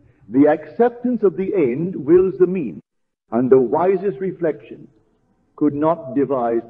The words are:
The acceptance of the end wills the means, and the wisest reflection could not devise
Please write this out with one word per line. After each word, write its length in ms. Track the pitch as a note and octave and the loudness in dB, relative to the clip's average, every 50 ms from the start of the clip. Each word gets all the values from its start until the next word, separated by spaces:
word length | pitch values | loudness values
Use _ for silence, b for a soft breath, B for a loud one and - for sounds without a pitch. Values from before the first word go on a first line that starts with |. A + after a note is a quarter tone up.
| b b b b b F#2+ | b b b b b -4
The 180 | A2 C3+ D3 | 2 2 4
acceptance 760 | D3+ D#3 D#3 - - - - A#3 A#3+ A#3+ A#3+ - B3 B3 A3 G#3+ | 4 2 0 -4 -10 -2 0 0 0 0 -2 -4 -4 -2 0 0
of 120 | F#3+ D#3 | -2 0
the 180 | E3 G3 F#3+ - | -2 -4 -4 0
end 420 | F#3 D3 A#2+ A#2+ C#3 E3+ G3 F#3 | 0 0 0 0 -2 -4 -6 -6
wills 400 | E3+ C#3 C#3 F3 F3+ F#3+ F#3+ - - | -6 0 4 4 4 4 2 2 0
the 80 | F#3 | 0
means, 340 | F3 F#3 F#3+ C#3 G#2 D#2 - - _ _ _ _ _ _ _ _ _ | 0 2 -4 -6 -6 -10 -12 -18 _ _ _ _ _ _ _ _ _
and 180 | A2 A#2+ C3 B2 | -2 -2 4 6
the 100 | C3 C3 | 6 4
wisest 600 | B2 G#2+ C3+ D3 F3 F#3+ G3+ F3 G3 G3+ - - | 6 4 0 0 0 0 0 -2 -2 -6 -6 -4
reflection 680 | F#3+ F#3 - - E3+ D#3 - - - - - - - - _ _ _ _ _ _ _ _ _ _ _ _ _ | -6 -8 -6 -4 -4 -4 -4 -6 -12 -20 -20 -20 -20 -20 _ _ _ _ _ _ _ _ _ _ _ _ _
could 160 | - D3+ D3 C#3 | -2 -2 -2 0
not 420 | C#3+ D#3 D#3+ E3+ E3 C3+ C3 A#2 | 0 0 0 0 -2 -6 -6 -2
devise 460 | C#3 C3+ B2 C#3 B2+ A#2 A#2 A#2 A#2 A2+ | -2 -2 0 -2 -2 -2 -2 -2 -4 -4